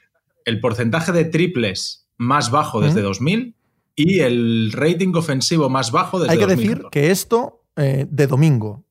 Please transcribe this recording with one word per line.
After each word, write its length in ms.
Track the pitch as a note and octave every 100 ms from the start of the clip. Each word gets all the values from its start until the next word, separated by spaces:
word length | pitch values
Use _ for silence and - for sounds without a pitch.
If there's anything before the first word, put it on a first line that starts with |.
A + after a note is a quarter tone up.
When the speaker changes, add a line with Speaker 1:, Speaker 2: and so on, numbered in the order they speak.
| _ _ _ _ -
Speaker 1:
El 140 | A2
porcentaje 520 | B2 G#2+ A#2 E3 E3
de 140 | F3 E3
triples 840 | D#3+ F3+ B2+ G#2+ F#2 - - _ -
más 340 | A#2+ C#3+ A#2
bajo 300 | C#3+ D3+ A2+
desde 180 | G#2 D#3+
Speaker 2:
Ujú. 80 | G2
Speaker 1:
dos 140 | F#2+
mil. 340 | C#3+ A3 B3+ - _ _ _ -
Y 240 | D#3+ F#3+
el 520 | C3 A#2+ A#2 A2+ A2
rating 400 | - D3+ E3 F#3 E3+
ofensivo 540 | D#3+ C3+ - E3+ C3+
más 220 | C3 A#2
bajo 280 | D3+ E3+ F#3
desde 140 | E3
Speaker 2:
Hay 60 | E3+
que 60 | G3
Speaker 1:
dos 100 | E3+
mil 100 | G3+
catorce". 120 | -
Speaker 2:
decir 80 | -
que 200 | D3 D3+
esto, 520 | F#3+ - A#3 C4+ - _ -
eh, 280 | C#3 C3+ C#3
de 180 | C#3+ C#3
domingo. 580 | C3+ D#3+ B2+ G#2+ G2+ -